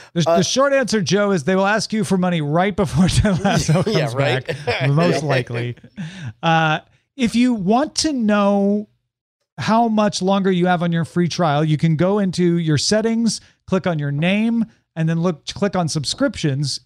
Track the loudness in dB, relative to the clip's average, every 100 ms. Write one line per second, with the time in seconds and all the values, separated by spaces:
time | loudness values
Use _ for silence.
0 | -8 -2 2 2 2 2 2 2 0 -2
1 | 0 0 2 0 0 0 2 0 -2 -4
2 | -2 0 0 -2 0 0 0 0 -2 2
3 | 2 4 2 2 0 0 2 0 2 0
4 | 0 0 0 -2 -4 -8 -4 -2 0 2
5 | 2 0 0 -2 -2 -6 -6 -10 -16 -14
6 | -14 -12 -14 -6 0 2 2 -2 -6 _
7 | _ -4 0 2 2 0 2 2 0 -2
8 | -2 0 0 2 2 2 0 0 -4 _
9 | _ _ _ _ _ -8 0 2 2 2
10 | 0 0 0 0 2 2 2 0 0 -2
11 | -2 -2 -2 0 0 2 2 2 2 2
12 | 2 2 0 0 0 2 0 0 2 0
13 | 0 0 0 -2 -12 _ -4 -2 -2 -2
14 | -4 -2 0 0 0 0 -4 _ _ -4
15 | -2 0 -2 -4 -10 -4 -2 0 -2 -4
16 | -6 -2 -2 0 -2 -2 -4 -6